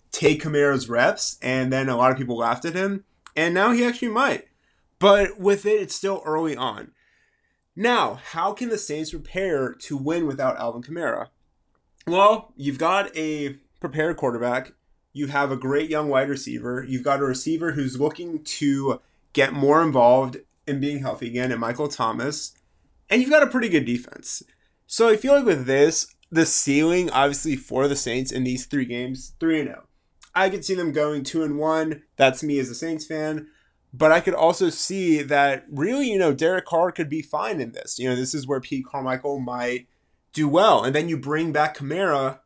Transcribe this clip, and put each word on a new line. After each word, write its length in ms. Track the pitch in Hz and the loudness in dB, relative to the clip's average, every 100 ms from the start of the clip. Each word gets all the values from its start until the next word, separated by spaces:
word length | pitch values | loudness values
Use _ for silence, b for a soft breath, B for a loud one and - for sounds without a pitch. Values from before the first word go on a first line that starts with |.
| _ | _
take 320 | - 151 151 | 0 2 2
Kamara's 460 | 156 147 143 139 117 | 0 2 2 2 0
reps, 500 | 117 139 - - - | 2 2 2 -6 -6
and 320 | 127 131 131 | -4 -2 0
then 160 | 131 135 | -2 0
a 80 | 120 | 2
lot 140 | 127 | 2
of 80 | 131 | 4
people 180 | 123 117 | 0 0
laughed 280 | 117 123 | 0 -2
at 100 | 170 | -4
him, 300 | 180 196 196 - _ - 151 | -4 -4 -4 -10 _ -8 -2
and 180 | 170 | 0
now 160 | 180 220 | 2 4
he 140 | 240 | 4
actually 240 | 240 247 240 | 2 -2 -4
might. 400 | 220 269 135 - _ _ _ _ _ | 0 0 -2 -8 _ _ _ _ _
But 400 | 196 202 196 208 | 6 6 4 0
with 260 | 190 202 | 2 2
it, 160 | 208 214 | 2 0
it's 140 | 180 | 0
still 280 | - 196 190 | -6 -4 -4
early 320 | 156 156 160 123 | -2 -2 -2 -2
on. 340 | 127 104 - _ _ _ _ _ _ _ _ 175 | -4 -6 -14 _ _ _ _ _ _ _ _ -4
Now, 420 | 233 233 127 110 - | 0 2 0 -4 -10
how 200 | 165 190 | -4 -4
can 160 | 208 247 | -4 -6
the 100 | 214 | -6
Saints 320 | - 151 156 | -6 -8 -8
prepare 600 | 160 - 185 190 143 127 | -10 -10 -4 -2 -2 -2
to 240 | - - 143 | -6 -8 -6
win 300 | 139 170 156 | -2 -2 -2
without 320 | 135 160 - | -2 -2 -2
Alvin 240 | 117 120 | -6 -8
Kamara? 460 | 120 170 143 - - _ _ _ _ _ _ _ - | -10 -6 -4 -4 -8 _ _ _ _ _ _ _ -2
Well, 440 | 180 202 214 - - | 4 6 4 -2 -8
you've 220 | 143 131 | -6 0
got 380 | 160 196 196 160 | 0 0 -2 -4
a 420 | 156 151 143 135 _ _ | -6 -4 -6 -10 _ _
prepared 380 | 151 151 160 160 | -6 -2 -2 -2
quarterback. 560 | 131 117 120 123 127 _ _ _ _ | -2 -2 -2 -4 -6 _ _ _ _
You 160 | 139 139 | -8 -4
have 240 | 143 139 | -2 -2
a 40 | 131 | -2
great 320 | 131 143 160 | -2 -2 0
young 200 | 151 151 | -2 0
wide 200 | 135 139 | 0 0
receiver. 560 | 135 120 120 120 127 139 | -4 -6 -8 -6 -8 -6
You've 160 | 127 | -4
got 160 | 143 139 | -2 0
a 40 | |
receiver 480 | 135 127 156 160 170 | 0 -2 -4 -4 -4
who's 280 | 143 131 127 | -4 -4 -2
looking 420 | 151 156 175 156 | -4 -4 -8 -10
to 580 | - - 143 139 135 113 b b _ | -8 -2 0 0 -2 -4 b b _
get 180 | - 135 | 0 0
more 300 | 139 139 151 | 2 4 4
involved 560 | 165 131 120 127 131 - - _ - | 4 6 6 6 4 -6 -18 _ -6
in 140 | 139 | -4
being 180 | 143 143 | -4 -4
healthy 300 | 135 110 117 | -6 -8 -6
again 240 | 120 127 | -4 -2
in 80 | 117 | -2
Michael 280 | 117 127 147 | -4 -2 -4
Thomas. 680 | - 113 110 135 151 - - _ _ _ _ - | -2 -2 -2 -4 -6 -10 -16 _ _ _ _ 0
And 120 | 233 | 0
you've 100 | 254 | 4
got 120 | 302 | 4
a 60 | 294 | 4
pretty 200 | 247 226 | 2 2
good 160 | 165 | 2
defense. 580 | 117 120 - - - - - _ _ _ _ | 2 -2 -6 -16 -12 -12 -14 _ _ _ _
So 220 | - 226 | 2 4
I 80 | 214 | 4
feel 180 | 262 | 6
like 100 | 285 | 4
with 220 | 240 151 127 | 6 2 2
this, 480 | 135 151 156 - _ _ | 4 4 4 -6 _ _
the 160 | 165 160 | 0 2
ceiling, 640 | - - 139 160 180 170 | 2 2 2 4 2 2
obviously, 460 | 127 143 139 156 131 | 2 2 0 -4 -4
for 320 | - 123 143 | -4 0 0
the 80 | 139 | 0
Saints 360 | - 123 131 | -2 -4 -4
in 120 | 131 | -4
these 220 | 127 127 - | -4 -4 -4
three 180 | 143 | -4
games, 500 | 120 120 127 131 - - | -4 -4 -6 -8 -14 -4
three 220 | 160 156 | -2 0
and 100 | 131 | -4
oh. 120 | - - _ _ _ - | -10 -20 _ _ _ -6
I 160 | 180 190 | 0 0
could 140 | 190 | 0
see 100 | 175 | -4
them 180 | 185 170 | -4 -2
going 320 | 147 151 147 | 0 -2 -2
two 180 | 131 160 | -4 -4
and 160 | 156 143 | -2 -2
one. 440 | 156 160 160 156 _ - | 0 0 -2 -6 _ 2
That's 260 | 131 127 | 2 2
me 160 | 151 143 | -2 -2
as 100 | 123 | -4
a 60 | |
Saints 320 | 120 165 156 - | -6 -6 -6 -6
fan. 420 | 156 156 151 b b b b _ | -6 -4 -6 b b b b _
But 200 | 127 156 | 2 6
I 80 | 165 | 6
could 140 | 175 | 4
also 340 | 170 165 - 175 | 2 2 4 0
see 540 | 156 - 196 180 151 | 0 -4 -2 2 2
that 420 | 135 143 143 135 - | 2 2 4 2 -6
really, 400 | 139 175 269 262 | -4 -2 0 0
you 80 | 196 | 2
know, 160 | 170 | 2
Derek 320 | 135 160 185 - | 2 2 0 0
Carr 260 | 170 180 | 0 0
could 160 | - 151 | -2 -6
be 140 | 160 | -6
fine 380 | - 151 220 180 | -6 -6 -4 -6
in 120 | 117 | -8
this. 260 | - - - | -10 -12 -6
You 120 | 127 | -2
know, 60 | 123 | -2
this 180 | 131 | -2
is 120 | 151 131 | -6 -4
where 140 | 135 | -4
Pete 240 | 127 135 | -4 -8
Carmichael 560 | 131 143 131 131 143 139 | -8 -8 -4 -4 -4 -6
might 460 | 123 123 123 123 - _ _ _ _ | -6 -6 -4 -6 -10 _ _ _ _
do 140 | - 147 | -2 2
well. 360 | 160 214 127 | 6 6 6
And 100 | 117 | 4
then 140 | 147 170 | 0 -2
you 80 | 156 | -4
bring 360 | 131 156 165 | -4 -2 0
back 260 | 151 151 - | 0 0 -2
Kamara 600 | 139 165 190 143 135 - | -6 -2 0 0 -2 -6